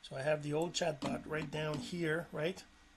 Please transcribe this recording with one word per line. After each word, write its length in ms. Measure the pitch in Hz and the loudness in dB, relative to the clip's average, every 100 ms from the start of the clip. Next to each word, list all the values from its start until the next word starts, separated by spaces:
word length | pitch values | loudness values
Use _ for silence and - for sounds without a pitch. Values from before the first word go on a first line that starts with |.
So 140 | - 135 | -10 0
I 60 | |
have 200 | 143 151 | 2 2
the 100 | 147 | 2
old 200 | 151 170 | 2 2
chatbot 500 | - 170 147 143 123 - | 2 0 0 0 -2 -2
right 240 | 156 147 | -2 -2
down 280 | 151 156 151 | -2 -2 -2
here, 480 | - 175 165 156 160 | -2 0 2 2 0
right? 300 | 160 160 190 - - - | 0 0 -2 -12 -20 -20